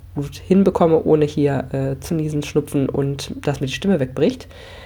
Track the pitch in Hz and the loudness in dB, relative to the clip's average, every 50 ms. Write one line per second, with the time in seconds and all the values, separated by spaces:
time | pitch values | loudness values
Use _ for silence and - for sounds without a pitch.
0 | - - - 147 143 - - - - - 185 196 196 190 185 - 175 165 160 160 | -18 -12 -8 -8 -8 -8 -10 -8 -2 2 4 4 4 4 4 4 4 4 4 4
1 | - 156 156 151 147 147 - 151 143 143 135 127 127 - - 135 135 135 139 - | 4 4 4 4 4 2 0 0 0 2 0 -2 -4 -4 -4 -4 -2 -4 -4 -6
2 | - - 175 160 151 151 151 147 143 - - 151 147 - - 143 135 - - 143 | -6 -4 -2 -2 -2 -2 -4 -4 -4 -2 -2 -2 -2 0 0 0 0 0 0 -2
3 | 143 139 139 139 - - - - - 147 135 - 143 131 - - - 196 190 147 | -2 -2 -4 -6 -8 -10 -10 -6 -4 -4 -2 -2 -4 -6 -4 -2 0 0 2 2
4 | 127 127 - 131 147 - 254 - - - - - - - - - - | 0 -2 0 0 0 0 0 -2 -8 -18 -20 -20 -20 -20 -20 -20 -20